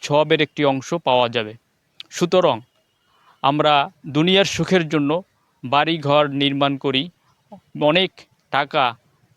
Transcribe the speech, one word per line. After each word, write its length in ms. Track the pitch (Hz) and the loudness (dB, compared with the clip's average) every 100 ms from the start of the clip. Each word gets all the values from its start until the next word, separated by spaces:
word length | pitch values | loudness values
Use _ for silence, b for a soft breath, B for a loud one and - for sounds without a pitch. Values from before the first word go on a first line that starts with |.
সওয়াবের 380 | - 147 151 156 | 0 0 2 0
একটি 240 | 147 - | 0 0
অংশ 300 | 143 135 - | -2 -2 -6
পাওয়া 340 | 170 135 127 120 | -6 0 2 2
যাবে। 260 | 120 107 113 _ _ _ _ - | -2 -6 -12 _ _ _ _ -16
সুতরাং 500 | - 175 185 170 117 - _ _ _ _ b b b | -6 0 2 2 0 -8 _ _ _ _ b b b
আমরা 480 | 139 147 151 143 165 _ 160 | -2 2 2 2 0 _ -6
দুনিয়ার 380 | 143 175 190 | -2 2 2
সুখের 440 | 190 - 160 185 156 | 2 -2 0 0 0
জন্য 340 | 156 143 170 - _ _ _ | -2 -2 -4 -6 _ _ _
বাড়িঘর 640 | 123 143 156 165 143 147 147 | -2 0 0 -2 0 2 2
নির্মাণ 480 | 139 139 139 143 139 | 0 -2 2 0 0
করি, 340 | 143 135 175 _ _ _ _ 202 _ 147 | -2 -2 -4 _ _ _ _ -20 _ -2
অনেক 300 | 151 175 190 - - _ - | 2 2 0 -6 -20 _ -4
টাকা 460 | 135 143 156 123 117 _ _ _ | -4 -2 0 -2 -4 _ _ _